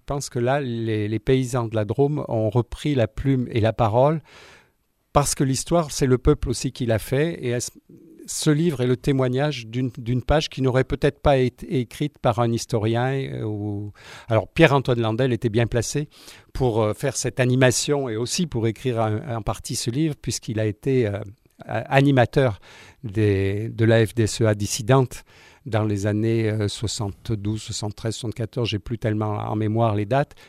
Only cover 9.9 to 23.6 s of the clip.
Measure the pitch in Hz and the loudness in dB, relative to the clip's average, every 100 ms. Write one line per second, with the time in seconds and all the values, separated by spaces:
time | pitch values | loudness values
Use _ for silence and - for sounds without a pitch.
9.9 | - 113 123 - 147 156 - 131 123 127 | -6 -4 -4 2 0 0 -2 0 2 0
10.9 | 143 151 - 151 139 127 - - 151 117 | 0 0 2 2 4 2 -2 -4 -4 -4
11.9 | - 151 - 131 117 117 117 - 117 107 | -6 -6 -2 -2 0 0 0 -2 -2 0
12.9 | 113 127 135 135 127 113 107 104 101 104 | 0 0 -2 -6 -6 -6 -6 -6 -6 -8
13.9 | - - - - 113 92 - 160 139 131 | -14 -20 -20 0 0 0 4 6 6 2
14.9 | 120 113 110 131 117 117 104 117 120 107 | 0 0 0 0 0 0 0 0 0 -2
15.9 | 143 151 - - - _ - 127 110 107 | -4 -6 -12 -20 -20 _ -2 0 2 0
16.9 | 104 139 - 127 - 123 127 131 123 - | 0 -4 -4 -6 0 2 4 4 4 0
17.9 | 143 131 107 120 - 170 120 110 107 131 | -2 -2 -4 -4 -2 -2 0 -2 -2 -4
18.9 | 113 110 107 - 117 104 107 - 123 - | -2 0 -2 -4 -6 -6 -6 -6 -6 -4
19.9 | 123 160 143 - - - 107 110 101 139 | -2 -2 -2 -6 -6 -4 -2 -2 -2 0
20.9 | 131 110 101 104 101 _ _ - 110 - | 2 2 -2 -10 -18 _ _ -8 -8 0
21.9 | 135 139 135 117 - 131 104 - - - | 4 6 6 4 4 2 0 -12 -20 -20
22.9 | _ 110 101 104 98 98 101 | _ -8 0 2 2 0 -2